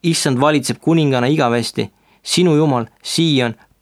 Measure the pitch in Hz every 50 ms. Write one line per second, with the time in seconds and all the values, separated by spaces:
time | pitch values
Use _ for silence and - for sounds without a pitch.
0 | - 170 165 - - 156 131 123 139 151 151 143 123 - 113 - - 151 165 165
1 | 156 143 131 123 120 127 151 156 139 120 117 120 113 - - - 113 101 _ _
2 | _ _ _ _ _ - - - 180 175 151 147 160 151 131 120 113 - _ _
3 | _ - - - 165 165 147 131 123 117 113 _ - _ _ _